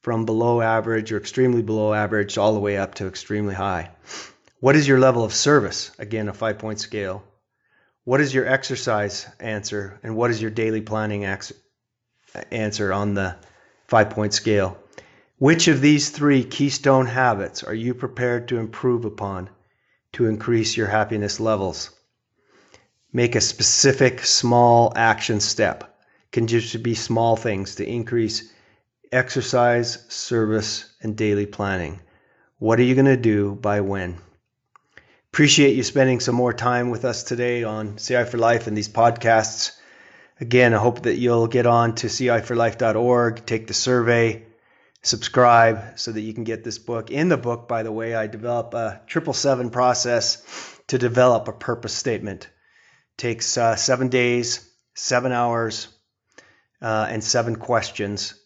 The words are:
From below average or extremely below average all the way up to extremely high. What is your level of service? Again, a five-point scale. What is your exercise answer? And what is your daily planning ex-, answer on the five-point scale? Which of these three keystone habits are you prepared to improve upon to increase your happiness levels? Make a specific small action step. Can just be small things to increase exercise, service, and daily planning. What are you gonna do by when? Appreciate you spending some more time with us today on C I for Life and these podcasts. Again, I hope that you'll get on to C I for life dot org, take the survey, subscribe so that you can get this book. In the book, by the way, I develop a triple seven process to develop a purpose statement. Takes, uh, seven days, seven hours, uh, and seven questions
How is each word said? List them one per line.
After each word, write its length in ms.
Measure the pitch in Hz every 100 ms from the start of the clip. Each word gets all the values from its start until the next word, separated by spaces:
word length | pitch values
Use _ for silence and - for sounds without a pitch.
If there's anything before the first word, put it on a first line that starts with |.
From 240 | - 117 113
below 360 | 110 117 120
average 500 | 113 113 110 113 107
or 60 | 107
extremely 440 | - - 127 120
below 320 | 107 107 107
average 440 | 107 104 107 98 -
all 160 | 104
the 60 | 107
way 180 | 101 101
up 180 | - -
to 120 | 95
extremely 480 | - - 104 104 95
high. 360 | 98 90 85 - - - - _ _ _
What 160 | 127 151
is 100 | 139
your 120 | 131
level 260 | 131 120 110
of 80 |
service? 580 | - 147 147 98 - - -
Again, 300 | 104 110 104
a 40 |
five-point 460 | 95 110 104 110 104
scale. 420 | - 107 98 95 - _ _ _ _ _ _ _ -
What 160 | 135
is 120 | 143
your 140 | 131 123
exercise 800 | 131 - 127 - 107 104 98 - _
answer? 580 | 110 110 107 104 95 -
And 120 | 113 110
what 160 | 120
is 100 | 110
your 100 | 110
daily 300 | 110 110 110
planning 440 | 107 107 107 101 98
ex-, 260 | 95 - - _ _ _ _ _ _ _ - -
answer 440 | 113 107 104 101
on 200 | 98 104
the 220 | 98 95 87 _ _ _ _ _
five-point 460 | 120 107 110 104
scale? 440 | - 113 104 92 92 _ - _ _ _ _
Which 300 | 135 165 165
of 140 | 139
these 300 | 147 147 147
three 340 | - 147 135 120
keystone 640 | - 143 - 139 131 127
habits 560 | 123 127 104 95 -
are 100 | -
you 200 | 110 120
prepared 540 | 123 127 - 123 120 120
to 100 | 120
improve 460 | 113 - 131 120
upon 460 | 113 107 98 95 92 _ _ _ _ _ _
to 140 | - 117
increase 500 | 107 - 117 107 -
your 100 | 104
happiness 540 | 107 104 110 101 -
levels? 500 | 113 107 95 - - _ _ _ _ _ _ _ _ - _ _ _
Make 240 | 123 120 117
a 60 |
specific 840 | - - - - 139 131 131 -
small 680 | - - 120 120 120 117 117 -
action 460 | 113 107 - 107
step. 600 | - - 107 - - _ _ _ _
Can 160 | 120 113
just 340 | 113 110 113
be 140 | 117 110
small 400 | - 113 117 113
things 400 | 117 98 101 -
to 100 | -
increase 680 | 120 113 120 110 - - _ _ _ _ _ _
exercise, 920 | 127 127 135 - 127 120 120 117 - _
service, 800 | - - 117 110 110 110 - - _
and 140 | 110 104
daily 300 | 107 104 101
planning. 560 | - 98 95 78 90 _ _ _ _ _ _
What 220 | 110 117
are 40 |
you 120 | 123 131
gonna 220 | 135 127
do 380 | 117 104 101 98
by 260 | 104 104
when? 360 | 98 98 90 87 _ _ _ _ _ _ _ - _ _ _
Appreciate 440 | - 147 147 139 123
you 80 |
spending 380 | 117 143 131 123
some 140 | 131 120
more 180 | 123
time 360 | 120 123 120 123
with 140 | 113
us 200 | 131 -
today 420 | - 120 120 120 113
on 320 | 107 107 107
C 180 | - 123
I 80 |
for 140 | 117 120
Life 300 | 113 117 117
and 100 | 107
these 100 | 101
podcasts. 880 | - 117 113 113 113 110 - - - _ - - - _ _
Again, 340 | 117 123 120
I 40 | 113
hope 260 | 117 110
that 140 | 117 110
you'll 300 | 123 117 117
get 180 | 123 120
on 300 | 117 117 113
to 120 | 113
C 220 | - 127
I 100 | 117
for 160 | 110 120
life 220 | 117 107
dot 180 | 117 107
org, 500 | 123 123 117 117 -
take 220 | 110 110
the 60 |
survey, 720 | - - 123 117 117 113 107 - _ _ _ _ _
subscribe 960 | - 113 - 127 123 117 113 107 104 -
so 120 | -
that 100 | 110
you 120 | 110
can 120 | 113 110
get 180 | 110
this 160 | 117 107
book. 320 | - 117 110
In 180 | 139 175
the 80 | 139
book, 300 | 120 120 -
by 160 | 117
the 80 | 113
way, 240 | 110 113 113
I 120 | 107
develop 460 | 113 120 120 113
a 280 | 117 113 95 -
triple 260 | 170 165
seven 360 | 131 143 127 123
process 720 | 123 127 123 123 120 - - - - - - -
to 100 | 131
develop 500 | 120 120 127 113 -
a 60 |
purpose 400 | - - 113 110
statement. 560 | - 135 107 104 95 - _ _ _ _ _ _ -
Takes, 400 | 120 113 - -
uh, 180 | 117 110
seven 320 | - 127 131
days, 600 | 127 120 120 120 - _ _ _
seven 380 | - - 123 127
hours, 580 | 123 120 117 113 107 - _ _ _ _ - _ _ _ _
uh, 260 | 117 110 107
and 140 | 113
seven 320 | 107 123 117 110
questions 800 | - 113 - - 101 101 - -